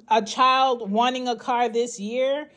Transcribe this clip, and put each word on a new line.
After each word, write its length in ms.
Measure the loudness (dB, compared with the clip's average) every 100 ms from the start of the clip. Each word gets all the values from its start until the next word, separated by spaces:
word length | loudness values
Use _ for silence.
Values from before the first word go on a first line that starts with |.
| 0
a 140 | 0
child 680 | 0 2 4 4 2 0 -2
wanting 380 | 0 0 0 -4
a 80 | -6
car 320 | -2 0 0
this 320 | 0 -4 -6
year 480 | -6 -2 -2 -2 -8